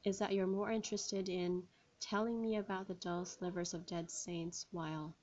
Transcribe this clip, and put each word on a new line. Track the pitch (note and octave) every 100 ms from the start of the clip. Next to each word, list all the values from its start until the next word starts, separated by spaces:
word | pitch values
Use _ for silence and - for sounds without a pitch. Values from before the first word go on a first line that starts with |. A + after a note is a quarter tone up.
Is | - F#3+
that | G#3
you're | G3 F#3+
more | F#3+ G#3
interested | A3+ G#3+ G#3 - G3 F#3
in | F#3 F3 F3+ F3+ - _ _
telling | - G3+ A3+ A#3
me | A3+ G#3+
about | G3+ F#3+ F#3+
the |
dull | F3+ F3+ F3 F3+
slivers | - F3+ F3+ F3
of | E3+ F3
dead | E3+ E3
saints | - - E3+ E3 - -
while | F3 D#3 D#3 D#3 -